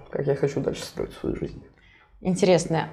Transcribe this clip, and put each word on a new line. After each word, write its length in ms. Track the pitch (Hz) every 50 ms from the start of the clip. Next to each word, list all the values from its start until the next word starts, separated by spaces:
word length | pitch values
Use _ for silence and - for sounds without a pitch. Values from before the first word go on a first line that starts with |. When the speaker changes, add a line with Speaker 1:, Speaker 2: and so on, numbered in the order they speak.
| - -
Speaker 1:
как 160 | - - 139
я 80 | 139 139
хочу 260 | - 147 139 - 151
дальше 240 | 139 - - - -
строить 280 | - - - - - -
свою 200 | - - - -
жизнь. 280 | - - - - - - - _ _ _ _ _ _ _ _ _ -
Speaker 2:
Интересно, 680 | - 185 180 180 202 185 180 165 180 175 160 156 160 160